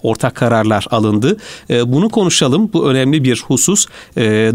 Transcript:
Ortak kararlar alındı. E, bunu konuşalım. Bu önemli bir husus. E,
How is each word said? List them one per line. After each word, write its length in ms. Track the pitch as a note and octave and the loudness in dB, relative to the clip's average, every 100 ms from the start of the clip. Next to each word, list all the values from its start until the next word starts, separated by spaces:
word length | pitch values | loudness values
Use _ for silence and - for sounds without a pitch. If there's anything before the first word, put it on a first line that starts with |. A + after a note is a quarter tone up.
Ortak 320 | - A2 C3 - | -2 -2 -2 0
kararlar 520 | A#2+ A2+ G#2+ G#2 - | 0 2 0 0 -2
alındı. 460 | A#2 G#2+ G#2 A#2+ G#3 - - - | -2 0 0 0 -2 -8 -20 -4
E, 240 | A#2+ A#2+ | -2 0
bunu 160 | C3 G#3+ | 0 0
konuşalım. 600 | A3+ F#3 - D3 C#3+ G#3+ | 0 0 0 0 2 0
Bu 160 | E3 D#3 | 0 0
önemli 340 | C3 C3 D#3 | 2 2 2
bir 200 | B2+ A#2 - | 0 -2 -2
husus. 380 | B2+ - G3+ - - - - | -2 0 0 -2 -8 -12 -2
E, 340 | G#2+ G#2+ A2 | 0 2 2